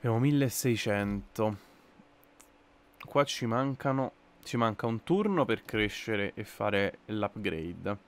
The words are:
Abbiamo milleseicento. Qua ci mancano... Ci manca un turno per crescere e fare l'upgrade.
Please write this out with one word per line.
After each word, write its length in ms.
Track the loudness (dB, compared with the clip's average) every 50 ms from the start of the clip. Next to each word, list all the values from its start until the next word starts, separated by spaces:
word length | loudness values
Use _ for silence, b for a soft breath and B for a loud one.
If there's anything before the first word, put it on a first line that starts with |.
| 0
Abbiamo 160 | 2 2 4
milleseicento. 1400 | 4 4 4 4 2 2 0 0 2 2 2 2 2 0 0 2 0 0 -2 -4 -6 -8 -4 0 0 0 0 -4 B B B B B B B B -20 _ _ _ -20 _ _ _ -20 _ _ _ _ _ _ _ _ _ _ _ -18
Qua 180 | -2 2 2 2
ci 220 | 2 0 -4 -2
mancano... 640 | 0 0 0 0 0 -4 -2 -2 0 0 0 -2 -4 -6 _ -20 -20 _ _ -14
Ci 160 | -4 0 2
manca 260 | 2 2 2 0 -2
un 180 | -2 -2 -2 0
turno 440 | 0 2 2 4 2 2 2 2
per 180 | 2 0 -2 -2
crescere 680 | -4 0 0 0 0 0 -6 -4 -2 -2 -2 -2 -4 -4
e 100 | -8 -12
fare 540 | -12 -6 -2 -2 2 2 2 2 2 -2 -6 -10
l'upgrade. 880 | -6 -4 -2 -2 -4 -4 -4 -4 -4 -2 -2 -6 -6 -8 -8 -6 -6 -6 -6 -8